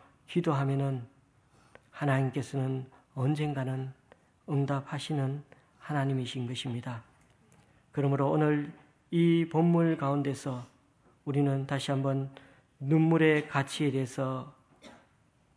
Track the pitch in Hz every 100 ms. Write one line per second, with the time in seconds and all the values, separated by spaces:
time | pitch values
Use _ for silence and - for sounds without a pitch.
0 | - _ - 175 170 139 135 139 139 131
1 | 117 _ _ _ _ _ _ - _ -
2 | 143 131 131 143 120 135 131 131 131 -
3 | _ 139 131 151 151 139 131 131 131 -
4 | _ - _ _ - 139 135 135 - 143
5 | - 151 135 143 - - _ _ - 147
6 | 135 131 120 131 120 123 131 120 127 117
7 | - _ _ _ _ _ _ _ _ 151
8 | 139 139 139 156 151 147 147 - _ _
9 | _ 170 170 165 165 156 170 170 165 160
10 | 139 143 139 127 139 123 123 _ _ _
11 | _ _ 147 143 143 139 135 139 - 135
12 | 135 135 135 - - - _ - 139 160
13 | 160 165 156 151 143 139 135 - 147 135
14 | 127 - 131 131 139 - _ _ - -
15 | _ _ _ _ _